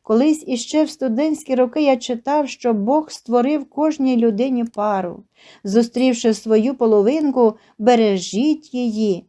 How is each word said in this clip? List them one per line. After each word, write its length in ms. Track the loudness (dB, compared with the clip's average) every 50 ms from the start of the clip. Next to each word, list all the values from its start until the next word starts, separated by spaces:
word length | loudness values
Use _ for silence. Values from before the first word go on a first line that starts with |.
| _
Колись 420 | -2 0 2 2 2 0 0 -2
іще 380 | -6 -6 -6 -6 -4 -2 0 0
в 60 | 0
студентські 640 | -2 -4 -4 -4 -2 -2 -2 -2 -2 -4 -4 -2 0
роки 280 | 0 0 0 0 0 0
я 140 | 2 0
читав, 520 | 0 -2 -6 -8 -6 -4 -2 -2 -2 -2 -2
що 260 | -6 -6 -2 -2 -2
Бог 360 | 0 0 0 0 0 -2 -4
створив 600 | -10 -16 -6 -2 0 0 2 0 0 -2 -4 -6
кожній 460 | _ -2 -2 0 0 0 0 0 2
людині 480 | 2 2 2 0 0 -2 -2 -2 -2 -4
пару. 600 | -4 -6 -4 -4 -2 -2 -2 -4 -6 -10 -12 -16 _ _ _ _ -20 -20 _ -6
Зустрівши 720 | 0 2 2 2 2 0 0 0 0 0 0 0 0 0
свою 400 | 0 0 0 2 2 2 0 0
половинку, 840 | 0 0 2 4 4 4 2 2 0 0 0 0 2 2 2 2 -2 _ _ _ -2
бережіть 960 | 2 4 4 4 4 2 2 0 -2 -4 -4 -2 0 0 0 -2 -4 _ -8
її, 520 | -4 -4 -4 -2 -2 0 0 0 -2 -4